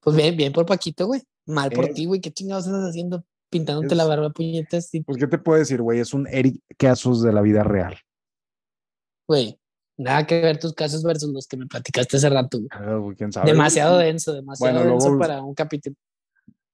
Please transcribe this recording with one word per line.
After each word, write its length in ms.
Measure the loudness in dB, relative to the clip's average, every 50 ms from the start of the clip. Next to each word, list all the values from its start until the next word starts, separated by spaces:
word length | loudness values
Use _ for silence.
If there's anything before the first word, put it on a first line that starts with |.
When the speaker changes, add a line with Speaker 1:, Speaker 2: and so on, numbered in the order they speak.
Speaker 1:
Pues 160 | _ 2 2
bien, 200 | 4 2 2 2
bien 160 | 0 -2 0
por 140 | 2 0 2
Paquito, 400 | 2 0 -2 -2 -10 -6 -4 -4
güey. 160 | -2 -2 -6 -6 _ _ _ _
Mal 240 | -6 -4 -2 -2 -2
por 160 | 0 -2 -2
Speaker 2:
Eh. 60 | -2 -2
Speaker 1:
ti, 120 | -4 -4
güey. 140 | -2 -2 -4
¿Qué 100 | -4 -8
chingados 340 | -12 -10 -10 -8 -6 -6 -4
estás 160 | -4 -4 -4 -4 -6
haciendo 360 | -6 -6 -8 -6 -8 -8 -10 _ _ _ _ _
pintándote 380 | -4 -4 -2 -2 -4 -4 -2 0
Speaker 2:
Es 80 | 2
Speaker 1:
la 80 | 2 2
barba, 240 | 2 2 0 -2 -4
puñetas? 640 | -4 -4 -6 -4 -4 -6 -6 -4 -6 -6 -6 -4 -8
Y 80 | -8
Speaker 2:
Pues, 160 | -6 -6 -2 -2
¿qué 80 | 0
te 120 | 0 0 -2
puedo 200 | 2 4 4 4
decir, 220 | 4 2 0 -2
güey? 180 | 0 0 0 0
Es 120 | 0 -2 -2
un 120 | -4 -4
Eric 340 | -2 -2 2 2 2 2 0 _ _ -4
Casos 460 | _ 4 4 4 4 2 2 2 4
de 100 | 4 4
la 80 | 4 4
vida 200 | 4 6 4 4 4
real. 320 | 2 2 0 0 -2 -8 -14 _ _ _ _ _ _ _ _ _ _ _ _ _ _ _ _ _ _ _ _ _ _ _ _ _ 0
Speaker 1:
Güey, 300 | 0 0 0 -2 -6 _ _ _ _ _ _ _ _
nada 300 | -8 -4 -2 0 0 0
que 140 | 0 0 2
ver 180 | 2 2 0 0
tus 140 | -4 -8 -6
casos 280 | -4 -4 -4 -4 -2 -2
versus 280 | -2 -2 -2 -4 -6
los 140 | -8 -8 -10
que 100 | _ -12
me 100 | -12 -12
platicaste 500 | -10 -12 -12 -12 -6 -2 -2 -2 0 2
hace 120 | 2 4 4
rato, 300 | 4 2 0 0 -4 -8
güey. 100 | -8 -8
Speaker 2:
Ah, 220 | -12 -10 -6 -4 -4
güey, 200 | -4 -4 -6 -8
quién 160 | _ -8 -6
sabe, 180 | -4 0 4 4
Speaker 1:
Demasiado 440 | 6 6 6 4 4 2 4 4 4
Speaker 2:
güey. 100 | 4 4 2
Speaker 1:
denso, 240 | 0 -2 -6 -6 -8
demasiado 400 | -8 -10 -14 -6 -2 0 2 2
Speaker 2:
Bueno, 160 | 2 2 2
Speaker 1:
denso 180 | 4 4 4 4
Speaker 2:
luego 120 | 4 2
Speaker 1:
para 220 | 2 0 -2 -6
un 120 | -8 -10 -6
capítulo. 420 | -6 -6 -4 -4 -8 -8 -10 -14 _ _ _ _ _ _ _ _ _ _ -20 _ _ _ _